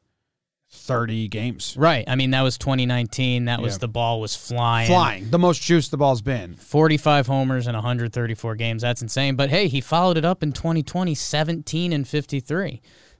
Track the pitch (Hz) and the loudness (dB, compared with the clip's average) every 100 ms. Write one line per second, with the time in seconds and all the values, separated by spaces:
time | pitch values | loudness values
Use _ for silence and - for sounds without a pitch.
0 | _ _ _ _ _ _ _ - - 123 | _ _ _ _ _ _ _ -18 -4 -2
1 | 117 113 107 107 120 - - - 156 143 | -2 -4 -4 -4 -6 -6 -8 2 2 2
2 | - 131 131 131 135 - - 131 123 123 | 0 0 2 2 0 0 -2 0 2 0
3 | 120 - 127 123 120 120 117 98 120 113 | -2 -2 0 0 0 -2 -2 -4 -6 -2
4 | 117 113 107 - - 120 117 117 113 180 | 0 0 -4 -8 -6 0 2 2 4 4
5 | 151 98 107 170 175 160 - 170 143 143 | 4 0 0 2 4 2 2 2 2 2
6 | 143 123 104 127 90 - - 147 156 151 | 2 2 0 -4 -6 -14 -2 4 4 4
7 | 151 143 131 135 131 131 120 113 117 123 | 4 4 4 2 2 0 -2 -2 -2 -2
8 | 117 123 117 113 113 107 117 113 120 120 | -2 -2 -4 -4 -6 -2 -2 -2 -2 -2
9 | 113 - 139 131 139 165 190 135 - 160 | -4 -2 0 2 2 2 2 0 0 2
10 | 185 165 160 185 151 131 165 165 147 180 | 2 2 0 0 -2 -2 -2 -2 -2 -2
11 | 180 147 - 147 156 165 156 160 175 156 | -2 -2 -2 -2 0 -2 -4 -4 -2 -2
12 | 131 151 139 139 - 156 190 120 _ _ | -2 -4 -4 -6 -4 -4 -4 -8 _ _
13 | _ _ | _ _